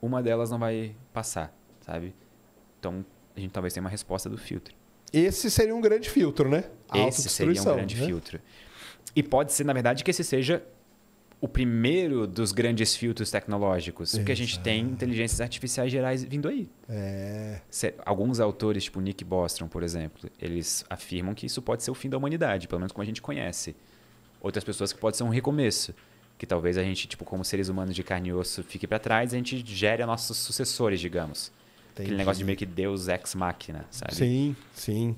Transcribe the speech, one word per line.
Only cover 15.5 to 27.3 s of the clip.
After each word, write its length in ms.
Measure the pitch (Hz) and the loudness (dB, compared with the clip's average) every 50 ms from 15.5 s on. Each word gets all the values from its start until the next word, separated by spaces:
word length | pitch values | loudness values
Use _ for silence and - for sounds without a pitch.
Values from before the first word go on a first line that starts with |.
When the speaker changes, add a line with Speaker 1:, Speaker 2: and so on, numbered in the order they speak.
| - - - 127 - - 123 127 123 | -4 -6 -6 -4 -2 -2 0 0 0
Speaker 1:
gerais 320 | 135 127 131 131 131 127 | 0 0 0 0 -2 -4
vindo 240 | 127 135 147 147 156 | -4 -4 -2 -2 -2
aí. 220 | 269 277 202 - - - - - | -2 -2 -4 -6 -10 -20 -14 -8
Speaker 2:
É. 720 | 117 104 98 98 98 98 98 101 104 107 107 107 107 98 - - | -6 -6 -4 -4 -4 -6 -6 -6 -6 -8 -8 -8 -10 -10 -12 -10
Speaker 1:
Se-, 220 | - - - 104 - - - | -8 -4 -2 -2 -4 -4 -2
alguns 340 | - 101 95 101 123 127 113 | -2 0 2 2 2 4 4
autores, 440 | 113 107 98 - - 107 104 101 95 | 2 2 2 2 0 2 2 0 -2
tipo 140 | - - 95 | -4 -4 -4
Nick 240 | 95 98 98 - 87 | -2 -2 -2 -4 -6
Bostrom, 440 | 87 92 92 87 85 - - 85 80 | -2 2 2 2 2 0 -4 -6 -6
por 140 | - 90 85 | -4 -4 -4
exemplo, 480 | 85 82 85 80 78 - - - - - _ | -2 -4 -4 -6 -6 -10 -12 -16 -16 -14 _
eles 460 | - 85 85 87 80 - - - - - | -6 -4 -4 -2 -2 -2 -4 -4 -4 -8
afirmam 460 | 92 - - - - 90 87 92 107 | -10 -12 -8 -6 -6 -4 -2 -4 -4
que 100 | - - | -4 -6
isso 160 | 123 - - | -6 -6 -6
pode 220 | 123 - 110 117 - | -2 -2 -2 -2 -2
ser 80 | - | -4
o 40 | 131 | -6
fim 140 | - - 139 | -4 -6 -4
da 80 | 131 | -4
humanidade, 500 | 131 139 139 156 170 165 139 101 95 82 | -2 -2 -2 0 0 2 2 2 0 -2
pelo 120 | - - 87 | -2 -4 -2
menos 120 | 90 95 - | -4 -4 -4
como 100 | - 101 | -6 -6
a 40 | |
gente 140 | 104 110 - | -6 -6 -8
conhece. 560 | - - 147 143 113 92 87 - - - 76 - - - - - - - - - - - - - | -6 -8 -6 -4 -4 -6 -6 -6 -8 -8 -10 -12 -18 -20 -20 -20 -20 -20 -20 -20 -20 -20 -20 -6
Outras 240 | - 98 98 104 - | -6 -4 -4 -4 -4
pessoas 260 | - 101 - 101 98 | -4 -4 -2 -2 -4
que 80 | - - | -4 0
pode 200 | - 110 107 - | 0 0 0 2
ser 40 | 123 | 0
um 40 | 120 | 2
recomeço, 680 | 113 127 127 143 143 151 139 113 98 - - - - - - - - - - - _ _ | 2 2 2 2 2 4 4 2 2 2 -2 -4 -8 -14 -18 -20 -20 -20 -20 -20 _ _
que 80 | - | -4
talvez 320 | - - 87 82 87 87 92 | 0 0 2 2 2 2 2
a 40 | 92 | 2
gente, 240 | 95 95 90 - | 0 0 -2 -4
tipo, 200 | - - - - | -6 -8 -12 -10
como 180 | - | -8